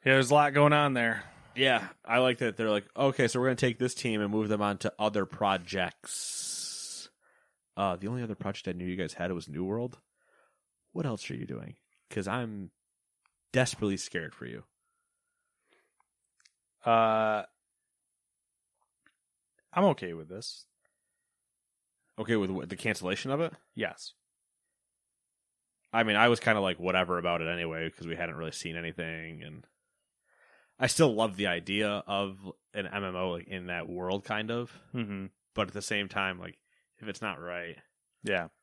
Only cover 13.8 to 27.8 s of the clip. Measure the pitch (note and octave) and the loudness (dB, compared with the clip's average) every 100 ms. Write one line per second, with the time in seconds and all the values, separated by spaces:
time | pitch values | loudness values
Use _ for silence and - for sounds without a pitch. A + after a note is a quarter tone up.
13.8 | G#2 G2 - F2+ D#2 - B1 A#1 - _ | 0 0 -4 -6 -8 -10 -12 -12 -16 _
14.8 | _ _ _ _ _ _ _ _ _ _ | _ _ _ _ _ _ _ _ _ _
15.8 | _ _ _ _ _ _ _ _ _ _ | _ _ _ _ _ _ _ _ _ _
16.8 | - A2+ A2+ A2 A2 G#2+ - _ _ _ | 4 6 6 4 2 0 -2 _ _ _
17.8 | _ _ _ _ _ _ _ _ _ _ | _ _ _ _ _ _ _ _ _ _
18.8 | _ _ _ _ _ _ _ _ _ - | _ _ _ _ _ _ _ _ _ 4
19.8 | G3 D3 F#2 E2 D#2 F#2+ - - - _ | 4 4 -2 -8 -10 -12 -12 -14 -20 _
20.8 | _ _ _ _ _ _ _ _ _ _ | _ _ _ _ _ _ _ _ _ _
21.8 | _ _ _ - A2 A2+ F#2+ F#2 C#2 F#2+ | _ _ _ -10 0 0 2 -2 -6 -4
22.8 | A2+ G#2 F#2 G2 C3 C#3 E3 - _ - | -4 -2 -2 -4 -2 -2 -4 -6 _ -6
23.8 | G#2 - - _ _ _ _ _ _ _ | -6 -6 -18 _ _ _ _ _ _ _
24.8 | _ _ _ _ _ _ _ _ _ _ | _ _ _ _ _ _ _ _ _ _
25.8 | _ A2+ A2 G#2 A#2+ A#2 - G#2+ F#2+ F2 | _ 0 4 6 6 6 4 2 2 0
26.8 | F2+ F#2 F2+ F2 F2 F2 E2 F2 E2 D#2+ | 2 2 2 0 0 0 -2 -2 -4 -4